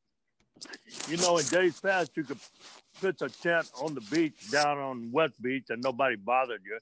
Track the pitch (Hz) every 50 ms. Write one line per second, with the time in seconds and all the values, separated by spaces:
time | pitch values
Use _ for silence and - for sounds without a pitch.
0 | _ _ _ _ _ _ _ _ _ _ _ - - - - - _ - - -
1 | - - 160 175 185 175 175 170 151 127 160 175 185 175 - - - 190 190 185
2 | 170 - - 165 147 - 139 110 - - _ - - - - - _ _ - -
3 | 190 190 175 - 156 131 - - - 170 170 165 156 - - - 139 160 147 127
4 | 110 101 143 165 165 151 - - - 104 123 147 147 147 147 143 139 135 131 120
5 | 117 117 120 156 160 151 - - 107 127 131 135 - - 117 117 123 135 127 117
6 | 135 131 120 101 98 107 123 131 135 123 113 101 92 98 107 113